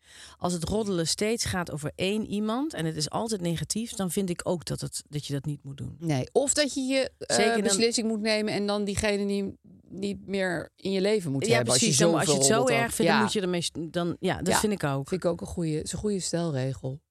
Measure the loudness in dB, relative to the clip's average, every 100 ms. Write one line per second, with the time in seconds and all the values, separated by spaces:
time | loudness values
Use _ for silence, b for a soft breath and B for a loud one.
0 | B B B B -4 -4 -2 -2 -2 -2
1 | -2 -2 -2 -2 -2 -4 -4 -6 -6 -4
2 | -2 -2 -2 -2 -2 -2 -4 -4 -4 -4
3 | -4 -4 -4 -2 -2 -2 -4 -4 -6 -4
4 | -4 -2 -2 -2 -2 -4 -4 -6 -6 -10
5 | -10 -8 -6 -6 -4 -6 -8 -10 -10 -6
6 | -2 0 0 2 2 2 2 0 0 0
7 | 0 -4 0 2 4 4 2 4 4 2
8 | 0 0 0 0 0 0 0 0 0 0
9 | 0 2 0 0 -2 -6 -18 -20 -16 -6
10 | -6 -6 -4 -2 -2 -2 -6 _ -2 0
11 | 2 2 0 0 4 4 4 4 4 6
12 | 6 6 4 4 4 4 4 2 2 2
13 | 4 4 4 0 0 0 -2 -6 -6 -2
14 | -2 -2 -2 -2 2 2 2 0 0 -2
15 | -2 -2 -2 -2 -6 -4 -2 -2 -4 -4
16 | -2 -2 -2 -2 -2 -2 -2 -4 -8 -10
17 | _